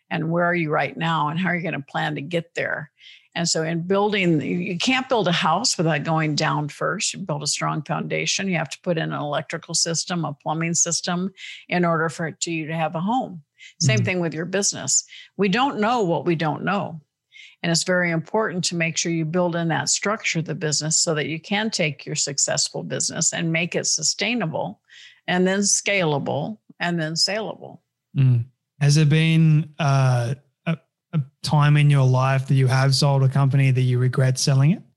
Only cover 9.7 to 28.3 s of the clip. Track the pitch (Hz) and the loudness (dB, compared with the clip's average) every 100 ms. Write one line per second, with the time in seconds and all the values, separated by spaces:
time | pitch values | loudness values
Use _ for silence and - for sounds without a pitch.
9.7 | 170 170 165 - 175 160 143 160 156 165 | -2 -2 -2 -4 -4 -4 -6 -4 -2 -2
10.7 | 170 170 170 - 175 190 - - - - | 0 0 -2 -2 -2 -4 -6 -16 -18 -4
11.7 | 180 175 165 160 - 160 - - 165 151 | 0 2 2 0 -4 -8 -6 -6 -4 -4
12.7 | 165 156 165 190 254 220 175 - _ - | -2 -2 -2 -2 -2 -4 -10 -18 _ -18
13.7 | - - 220 196 180 170 156 180 185 202 | -2 2 2 2 0 -2 -4 -4 -2 -2
14.7 | - - - - - - - 202 214 277 | -4 -2 -2 -2 -10 -12 -2 2 2 0
15.7 | 214 214 247 185 160 147 160 160 143 - | 0 0 2 2 0 0 0 0 -2 -2
16.7 | 196 - 165 - _ _ - - _ 175 | -2 -4 -10 -18 _ _ -20 -20 _ -2
17.7 | 165 - 180 175 165 156 214 214 175 - | 0 2 2 2 0 -2 -2 -2 -2 -4
18.7 | 175 165 160 175 165 156 180 180 170 165 | -2 -2 -2 -2 -2 0 0 0 0 0
19.7 | 143 147 - 202 220 - 165 165 151 151 | -2 -2 -2 -2 -4 -2 -4 -4 -4 -2
20.7 | 143 151 - - 151 143 160 - 208 220 | -2 0 0 0 -2 -2 -6 -4 -2 -2
21.7 | - 156 139 - 151 - 143 - 139 - | 0 -2 -4 -8 -4 -4 -2 -2 0 -2
22.7 | 160 160 143 - 156 165 170 170 160 170 | -6 -6 -4 -4 -2 -2 -2 0 -2 -2
23.7 | 160 151 - 151 - 202 240 165 - 165 | -4 -2 -2 -2 -2 -2 -2 -2 -4 -6
24.7 | 208 _ - - - - 180 185 196 202 | -8 _ -20 -20 -12 -2 2 2 2 2
25.7 | - - 202 165 143 - 127 165 214 _ | 0 0 0 2 0 -2 -4 -4 -8 _
26.7 | - 175 170 156 165 - 208 190 - - | -8 -4 -2 -2 -2 -2 -2 -6 -10 -14
27.7 | - _ _ _ 139 131 | -20 _ _ _ 2 4